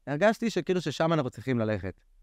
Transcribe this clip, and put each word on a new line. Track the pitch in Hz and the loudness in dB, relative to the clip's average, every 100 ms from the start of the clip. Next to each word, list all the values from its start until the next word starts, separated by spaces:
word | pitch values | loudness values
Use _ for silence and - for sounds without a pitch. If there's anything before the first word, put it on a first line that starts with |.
| - | -6
הרגשתי | 147 202 226 233 | 2 2 2 -2
שכאילו | 185 165 180 | -2 0 0
ששם | 160 135 160 | -2 0 2
אנחנו | 165 127 | 2 0
צריכים | - 113 123 | -4 -2 0
ללכת. | 107 107 92 - _ _ | 0 -2 -4 -10 _ _